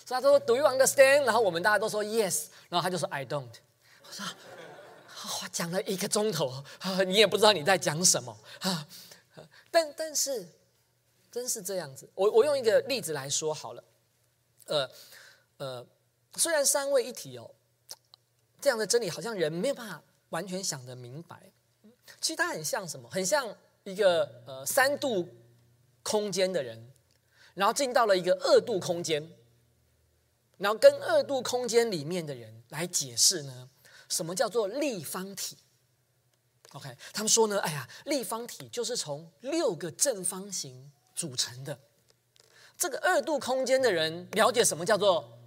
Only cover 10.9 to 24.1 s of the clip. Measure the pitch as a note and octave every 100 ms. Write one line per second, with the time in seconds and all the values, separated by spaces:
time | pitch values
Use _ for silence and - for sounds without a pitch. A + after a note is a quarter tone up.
10.9 | _ _ _ _ A#3+ B3 A3+ F3+ F#3 D3
11.9 | C3+ - - G#3 A3 D4 C#4 A3 F#3 A#3+
12.9 | B3 D#3 C#3+ C#3 - D#3 D3+ A#2 B2 _
13.9 | _ _ _ _ _ _ _ - D3+ C3
14.9 | - - - - _ _ _ C#3 B2 -
15.9 | _ _ _ _ - E4 D4+ C4+ D4 C#4
16.9 | C#4 A#3 A3+ C3+ B2 A2 _ _ _ _
17.9 | - _ _ _ _ _ _ C#4 A3+ G#3+
18.9 | A#3+ F#3+ D3 G3+ G#3 D#3 E3+ C4 C4 A3
19.9 | D3+ _ _ _ E3+ G3 F#3 F#3 C#3+ B2+
20.9 | B2+ B2 C#3+ F3 - F#3+ _ _ _ G#3+
21.9 | _ - - - D#4+ F4+ G3 D#3 A#3+ E3+
22.9 | C3+ - F#3+ F#3 D4 A#3 - _ _ G3+
23.9 | F#3 G3